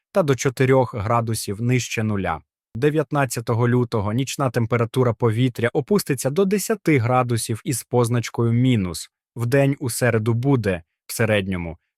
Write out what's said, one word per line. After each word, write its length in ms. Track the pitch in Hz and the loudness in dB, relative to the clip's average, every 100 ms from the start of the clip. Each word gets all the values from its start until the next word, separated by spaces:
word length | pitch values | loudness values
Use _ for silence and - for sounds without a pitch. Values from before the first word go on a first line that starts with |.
| _ | _
та 120 | 196 | 0
до 120 | 160 131 | 2 2
чотирьох 580 | 143 123 131 135 123 | 0 0 4 4 2
градусів 680 | 117 98 117 113 113 - 101 | -2 0 0 0 -4 -6 -4
нижче 420 | 120 127 117 - | 0 0 -2 -4
нуля. 380 | 110 104 90 80 - _ _ 113 | -2 -2 -2 -6 -8 _ _ -2
Дев'ятнадцятого 920 | 147 151 147 151 131 - 117 117 120 | 0 0 -2 0 -2 -2 -2 0 2
лютого 460 | 123 120 117 101 | 2 0 -2 -2
нічна 360 | 113 135 - 135 | -2 -4 -2 -2
температура 640 | 123 113 117 113 - 123 | 0 0 0 0 0 0
повітря 560 | 107 120 110 131 - 113 | 2 0 0 0 0 -2
опуститься 560 | 160 143 202 - 139 131 | -2 0 0 0 -2 -2
до 160 | 143 196 | 0 0
десяти 520 | 202 - 226 - 147 | 0 -2 -4 2 2
градусів 640 | 113 127 123 117 - 113 | 4 2 2 -2 -4 -6
із 200 | - 123 | -4 -6
позначкою 720 | - 123 117 120 - - 117 | -2 0 2 0 -4 -2 0
мінус. 560 | 117 131 120 92 82 - _ _ - | 2 4 2 0 -6 -14 _ _ -6
Вдень 400 | 120 139 139 139 | 0 2 2 0
у 100 | 135 | -4
середу 440 | - 123 110 110 | -2 0 2 0
буде, 500 | 117 135 135 101 90 - _ - | 0 2 2 0 -4 -6 _ -10
в 60 | |
середньому, 640 | - 110 107 95 90 85 80 _ | -2 2 2 0 -4 -6 -10 _